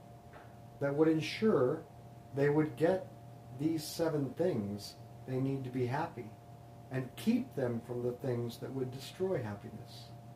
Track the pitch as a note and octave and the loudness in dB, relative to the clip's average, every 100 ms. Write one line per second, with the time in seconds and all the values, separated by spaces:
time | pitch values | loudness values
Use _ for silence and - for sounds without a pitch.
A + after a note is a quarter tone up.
0 | - - - - - - - - C#3+ C#3+ | -18 -18 -16 -16 -16 -16 -16 -2 0 6
1 | D#3+ D#3+ - - A3 D#3 B2+ D#3+ - - | 8 6 2 2 6 6 6 4 -4 -16
2 | - - - C3+ C#3+ D3+ D3+ - E3 F#3+ | -16 -16 -6 2 6 6 4 4 4 4
3 | - - - - - B2+ D#3 D#3+ - - | 0 -12 -16 -16 -12 -2 0 0 -2 0
4 | E3 D3+ C3+ - F3+ B2+ G2+ G2+ - - | 2 2 0 2 2 2 0 -4 -8 -14
5 | - - - C3 C3+ C3+ B2 B2+ A#2+ C#3+ | -16 -12 -4 0 0 0 -2 0 0 0
6 | E3+ - G#2+ - - - - - - C3 | -2 -6 -10 -14 -16 -18 -18 -18 -6 -4
7 | B2+ - A3 B3 - - B2 A#2 - B2 | -4 0 2 2 2 0 0 0 -2 -2
8 | B2 A#2+ C3+ A#2+ A#2+ - A#2+ C3 B2 C3+ | 0 0 0 0 -2 -4 -6 -4 -4 -4
9 | - - F#3+ E3 A2 G#2 A#2 - - - | -10 -2 0 0 -2 -6 -8 -12 -12 -14
10 | - - - | -14 -16 -16